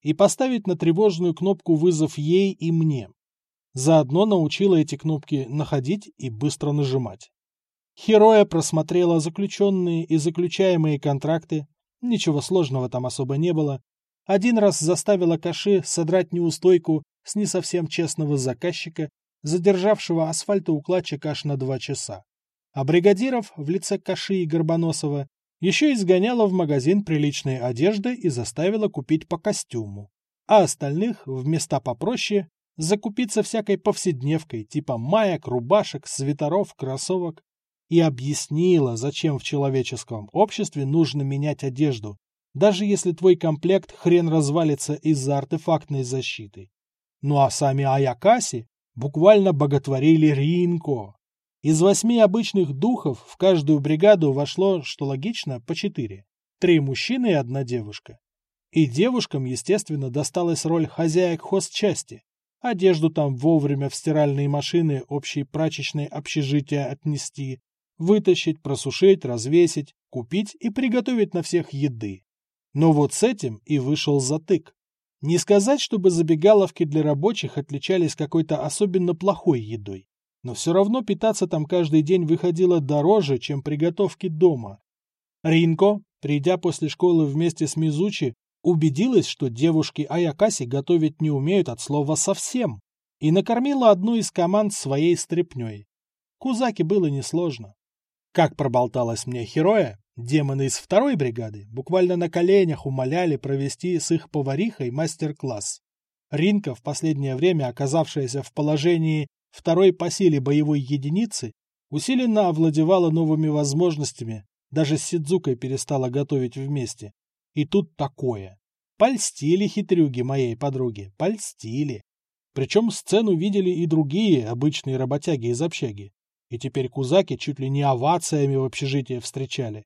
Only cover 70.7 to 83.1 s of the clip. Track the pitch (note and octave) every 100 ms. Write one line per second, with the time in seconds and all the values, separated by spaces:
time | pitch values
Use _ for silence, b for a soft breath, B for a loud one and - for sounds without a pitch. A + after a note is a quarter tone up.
70.7 | G#3 B3+ A#3+ A3+ A#3+ G3 F3 E3 F3 D#3
71.7 | C#3 C#3 A#2 G#2+ F#2+ _ _ _ _ _
72.7 | C#3 D#3+ D3 C#3+ - A#3 A3 C3+ G#2+ -
73.7 | D3 C3 D3+ D3+ C#3+ B2+ D#3 D#3 F3 -
74.7 | _ _ _ _ _ C#3+ E3+ - G3+ G3+
75.7 | C#4 - G#3+ F#3 E3+ D#3+ D#3+ F#3 G#3+ F#3
76.7 | - D#3+ D#3 D3+ C#3 F#3+ A3+ C#3 - C#3+
77.7 | C#3 - F#3 D#3+ - D3 E3 D#3 D3+ D3
78.7 | - G#3 F#3 F3 E3 F#3+ F#3+ F3+ B2+ G#2+
79.7 | A2 G2+ F#2+ _ _ _ _ B2+ A2 E3
80.7 | F3+ G3+ B3+ G#3+ F#3+ A3+ G#3 F3+ E3 D3
81.7 | F3+ D#3+ D#3 D3 F#3 D#3+ D#3+ F3+ E3+ F#3
82.7 | E3+ C#3 D3 D3+